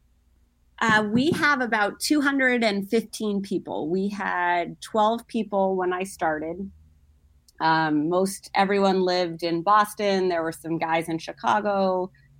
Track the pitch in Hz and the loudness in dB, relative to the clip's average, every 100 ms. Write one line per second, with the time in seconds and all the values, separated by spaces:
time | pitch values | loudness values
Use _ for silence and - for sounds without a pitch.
0 | _ _ _ _ _ _ _ - 226 214 | _ _ _ _ _ _ _ -4 2 2
1 | 214 226 285 339 302 285 247 220 208 - | 2 2 0 0 0 0 0 0 0 -2
2 | - 302 277 277 254 247 226 202 196 226 | 0 2 2 2 2 2 2 0 0 -2
3 | 220 - 214 202 196 180 - 95 147 185 | -2 -6 -4 -4 -2 -4 -4 -6 -2 -2
4 | 196 202 190 180 175 175 170 165 - 220 | -2 -4 -4 -2 0 0 -2 -8 -6 0
5 | 214 233 - 233 196 196 190 190 185 180 | 2 0 -4 -6 -2 0 0 0 -2 -4
6 | 190 - 165 156 156 175 196 - - _ | -6 -4 -2 -2 -6 -10 -12 -16 -20 _
7 | _ _ _ _ _ - 160 160 156 151 | _ _ _ _ _ -2 2 4 2 2
8 | 151 180 196 196 - - 196 202 196 190 | 2 2 0 -2 -4 0 2 4 2 2
9 | 185 180 175 165 170 170 165 214 208 - | 2 0 -2 -4 -4 -2 4 4 4 0
10 | 208 190 185 170 165 160 160 160 165 165 | 0 0 0 0 -2 -6 -6 -4 0 -2
11 | 165 160 - - 233 220 208 202 190 185 | -2 -6 -8 -6 0 0 0 0 0 0
12 | 185 _ _ _ | -4 _ _ _